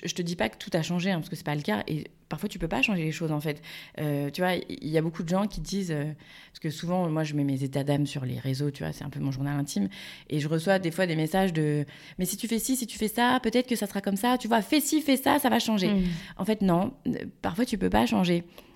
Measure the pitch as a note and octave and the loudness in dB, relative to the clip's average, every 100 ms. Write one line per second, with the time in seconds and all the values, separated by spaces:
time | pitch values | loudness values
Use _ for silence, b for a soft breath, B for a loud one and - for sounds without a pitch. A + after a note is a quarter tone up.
0 | E3+ - E3+ E3+ A3 - - E3+ D#3 F3 | -6 -4 -4 -2 -2 -4 -2 -2 0 0
1 | F#3 F3 - D#3 - D3 D3 G#3 - D#3 | 0 -2 -4 -6 -4 -2 0 -2 -2 -4
2 | - - - D#3 G#3 F3+ E3 A3+ C4 F#3 | -6 -14 -10 -6 -6 -4 -4 0 0 0
3 | D#3+ D3+ D#3+ D3+ D#3 D3 B B B - | -2 -2 -2 -2 -2 -4 B B B -6
4 | D3+ C#3+ C#3+ D3 F3+ F3 - - D3+ D#3+ | -2 -2 -2 -2 0 0 -4 -8 0 0
5 | D#3+ E3 E3 F#3 G#3+ - D#3 G3 F3+ D3+ | 0 -2 0 0 0 -4 -4 -4 -2 -2
6 | D3+ D3 B B B - D#3+ D3+ E3+ F3+ | -4 -6 B B B -8 -6 -4 -2 0
7 | F3 D#3 D#3 D3 C#3 C3 C3+ C#3 C#3 C#3+ | 0 0 0 0 0 0 0 0 2 2
8 | C#3+ D3 B2+ B2+ C3+ C3 D3 C#3 D#2+ - | 2 -2 -4 -4 -2 0 -2 -2 -6 -6
9 | C#3+ C#3+ C#3+ C3 C#3 C#3+ C#3+ G#3 G3 B | -8 -4 -4 -2 -2 -2 -2 0 -2 B
10 | B B - D3+ D3 E3 E3 F#3+ E3+ D#3+ | B B -4 -2 0 0 4 4 2 0
11 | F#3 D#3+ D#3 F#3+ F#3+ D#3+ D3+ D3 C#3+ B | 2 2 2 2 2 2 2 2 -2 B
12 | B - F#3 G3+ A3 A3+ G#3 C4 G#3+ - | B -4 -4 -4 -2 0 0 -2 -2 -2
13 | G#3+ A#3+ A#3+ B3+ A3+ A#3+ B3 A#3 G3+ G3+ | -2 2 2 2 2 2 2 0 -2 -2
14 | G3+ G3 A#3+ B3 A3 A3+ G3+ D#4 D4+ D#4 | -2 0 2 2 2 2 4 2 4 2
15 | D4 C4 C#4 D4 B3+ A3+ A3+ G#3+ F#3 G3 | 4 4 4 4 4 2 2 2 4 2
16 | F3+ E3 B - F#3+ G#3+ F#3+ E3+ A3 - | 2 -2 B -4 -2 2 4 4 2 -2
17 | - - - - G3 F3 B3+ G3+ F#3 G#3 | -4 -4 -6 -6 -4 0 0 0 2 4
18 | A#3 G#3+ F3 F3 F3 B B | 4 4 4 2 -2 B B